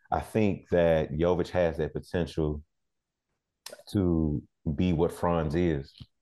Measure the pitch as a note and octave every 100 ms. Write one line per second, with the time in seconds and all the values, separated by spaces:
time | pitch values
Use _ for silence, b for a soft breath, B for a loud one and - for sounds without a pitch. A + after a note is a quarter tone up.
0 | b D#2+ - A2+ G#2 - - F2 E2+ D#2+
1 | D2+ D2 E2+ F2 E2+ F#2 E2+ D#2 D2 D#2
2 | - F#2 D#2+ - D2+ D2+ - _ _ _
3 | _ _ _ _ _ _ - - - G#2
4 | F2+ E2 D#2 D2 - _ E2 D2 F2+ D#2+
5 | E2+ - F2 E2+ D#2 D#2+ F2 D2 C#2+ -
6 | - _